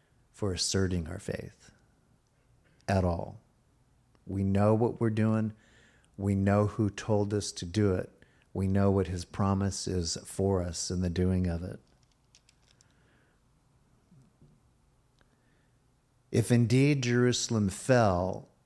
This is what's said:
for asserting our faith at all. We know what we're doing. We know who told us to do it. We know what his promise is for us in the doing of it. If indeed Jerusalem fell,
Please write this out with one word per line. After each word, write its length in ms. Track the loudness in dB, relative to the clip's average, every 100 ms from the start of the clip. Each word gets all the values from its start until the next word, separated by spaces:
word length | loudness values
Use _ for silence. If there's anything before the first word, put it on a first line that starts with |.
| _ _ _
for 220 | -8 -4
asserting 560 | -4 -2 0 0 -2 -6
our 100 | -8
faith 520 | -8 -10 -10 -18 -20 _ _ _ _ _ _ _ _ _ _ _ 0
at 160 | 2
all. 380 | 2 -2 -6 -14 _ _ _ _ _ _ _ _ -8
We 160 | -2
know 320 | 0 2 4
what 280 | 4 0 0
we're 80 | -2
doing. 420 | 2 2 0 -2 -8 _ _ _ _ _ -6
We 180 | 0
know 340 | 2 4 4 2
who 220 | 0 -2
told 440 | -2 -2 0 0
us 180 | -2 -4
to 140 | -8 -6
do 280 | 0 2
it. 160 | 0 -4 _ _ _ _
We 140 | -4 0
know 220 | 2 4
what 180 | 2 0
his 180 | -4 -6
promise 600 | -2 0 2 -2 -4 -6
is 320 | -4 -4 -6
for 400 | -8 -2 0 0
us 260 | -2 -6 -6
in 120 | -4
the 80 | -2
doing 360 | 0 0 0 -2
of 160 | -4
it. 200 | -8 -14 _ _ _ _ _ _ _ _ _ _ _ _ _ _ _ _ _ _ _ _ _ _ _ -20 _ _ -20 _ _ _ _ _ _ _ _ _ _ _ _ _ _ _ _ _ _
If 220 | -2 2
indeed 500 | 2 4 4 4 2
Jerusalem 640 | 0 2 2 0 -2 0 0
fell, 800 | 0 2 4 4 2 -2 -6 -12 _